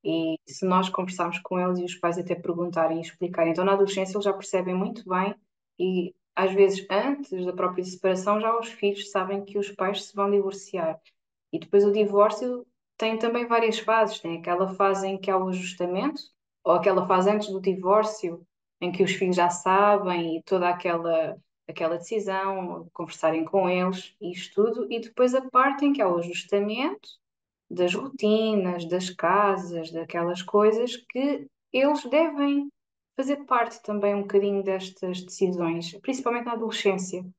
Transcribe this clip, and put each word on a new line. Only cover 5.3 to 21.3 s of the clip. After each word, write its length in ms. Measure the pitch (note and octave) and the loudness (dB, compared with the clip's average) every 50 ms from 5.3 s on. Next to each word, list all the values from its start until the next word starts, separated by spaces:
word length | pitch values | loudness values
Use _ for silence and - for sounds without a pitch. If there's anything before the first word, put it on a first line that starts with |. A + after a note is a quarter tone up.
| G#3+ _ _ _ _ _ _ _ _ _ | -4 _ _ _ _ _ _ _ _ _
e 380 | F3+ F#3 F#3 F3+ E3+ F3+ - _ _ _ _ | -2 0 0 0 -2 -2 -8 _ _ _ _
às 200 | - F#3+ F#3+ F#3+ | 0 0 2 6
vezes 320 | G3 G3 F#3+ F#3+ F#3 - - | 6 6 6 6 0 -4 -2
antes 540 | F#3 G3+ A#3 C4+ C#4+ C#4+ - - F#3 F#3 F3+ | 0 0 2 0 -2 -4 -6 -8 -6 -4 -4
da 60 | F3+ | -4
própria 320 | F3 F#3 F#3 F3 F3 - F3+ | -2 -2 -2 -2 -2 -2 -6
separação 560 | F#3 - - - F#3+ F#3 F#3 F#3 G#3 G#3 G#3+ | -6 -10 -4 -2 0 0 0 0 0 0 2
já 180 | A3 A3+ A#3 A#3 | 2 0 0 0
os 120 | A3+ - | -2 -6
filhos 420 | - - - G3+ G3+ G3+ - - | -8 -2 -2 -2 -2 -2 -8 -4
sabem 320 | - G3 F#3 F#3+ G3 G3 G3+ | -2 -2 -2 -2 -4 -6 -6
que 140 | - G3 G#3 | -6 -4 -4
os 120 | G3+ G3+ | -4 -4
pais 340 | - - F#3+ F#3+ G#3 G3+ - | -4 -4 -2 -2 -2 -4 -8
se 100 | - _ | -10 _
vão 160 | G3+ G3+ G3+ | -2 0 2
divorciar. 680 | G3+ G3+ G3 F#3+ F#3+ - - - - F3+ E3 D#3+ D#3+ - _ _ _ _ _ _ _ _ _ _ | 2 2 0 0 -6 -8 -14 -8 -6 -4 -2 -2 -4 -6 _ _ _ _ _ _ _ _ _ _
E 80 | - E3 | -8 -8
depois 240 | - - - G3+ G3+ | -6 2 4 6 6
o 80 | G#3 | 6
divórcio 760 | G3+ A3 G#3+ G3+ G3+ G3+ G#3 G#3+ G#3+ - B3+ B3 B3 B3 - _ _ _ _ _ _ | 4 4 2 4 6 6 6 6 4 -2 -4 -4 -6 -6 -10 _ _ _ _ _ _
tem 220 | _ A3 A3 A3+ A3 | _ -2 -2 -2 0
também 300 | A#3+ A#3 A#3 A#3+ A#3+ A#3 | -2 -2 -2 -2 -2 2
várias 320 | A#3 A#3 A3+ A3 G#3+ - | 2 2 2 2 0 -2
fases. 400 | - - A3 A3+ A3 G3 F#3+ - | 0 2 4 4 4 2 0 -8
Tem 180 | - E3 E3+ E3 | -8 -8 -8 -6
aquela 360 | E3+ F3+ F3 F3+ F#3+ F#3 F#3 | -4 -2 0 0 0 -2 0
fase 320 | - G3 G3 F#3+ F#3+ F#3+ F#3+ | 2 2 2 2 0 -2 -4
em 100 | G3 F#3+ | -4 -4
que 120 | F#3+ - | -2 0
há 80 | F#3+ F#3 | 0 0
o 120 | F#3 F#3 | 0 0
ajustamento, 720 | F#3 F#3 F#3 F3+ - - F3+ F3 F3+ F#3+ A#3+ D4 D#4 - - _ _ _ _ _ _ _ _ | -4 -4 -6 -8 -6 -6 -4 -2 -2 -2 -2 -2 -4 -6 -14 _ _ _ _ _ _ _ _
ou 100 | - E3+ | 2 4
aquela 320 | E3+ E3+ G3+ F#3 F#3 F#3 | 4 6 4 4 4 4
fase 240 | - G3 F3+ F#3 G3+ | 4 4 4 4 4
antes 200 | G#3+ G#3 G#3 - | 2 2 0 -4
do 100 | F#3+ F#3+ | -6 -2
divórcio, 880 | F#3 F#3+ F#3 F#3 F#3 F3+ G3+ G#3+ G#3+ - - - - F3 E3+ E3+ - _ _ _ _ _ _ _ | -2 -2 -2 0 2 4 4 4 4 2 -2 -6 -6 -8 -8 -8 -14 _ _ _ _ _ _ _
em 140 | F3 F3+ F3 | -6 -4 2
que 100 | - G3 | 2 2
os 80 | F#3 | 2
filhos 240 | - - G3 F3+ F3+ | 2 0 0 0 4
já 140 | F3+ F3 F3 | 4 2 2
sabem 880 | F3+ - - G3 F#3+ G3 G3+ G#3 G#3 G3 F#3 F3+ F3+ F3 E3+ E3 D#3+ - | 2 0 0 2 4 4 6 6 4 4 2 -2 -2 -2 -2 -2 -4 -6
e 60 | - | -2
toda 260 | - G3 F#3 F3 F3 | -2 0 0 2 0
aquela, 680 | F3 F3+ - F#3 E3+ E3+ E3 E3+ E3 D#3+ D#3+ D3+ | 0 0 -2 -2 -2 -2 -2 0 0 0 0 -2